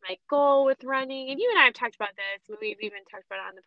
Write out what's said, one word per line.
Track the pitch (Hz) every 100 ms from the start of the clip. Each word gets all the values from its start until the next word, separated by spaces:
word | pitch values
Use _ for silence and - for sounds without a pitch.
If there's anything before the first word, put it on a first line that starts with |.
| 190
my | 185 -
goal | 285 285 277 269
with | 269
running? | 262 269 262 269 262
And | 277
you | 480
and | 392
I | 254
have |
talked | - 233 -
about | 202 196
this, | 196 196 -
and | 214
we've | 214 202
even | 214 202 190
talked | 190 -
about | 190
it | 190
on |
the | 190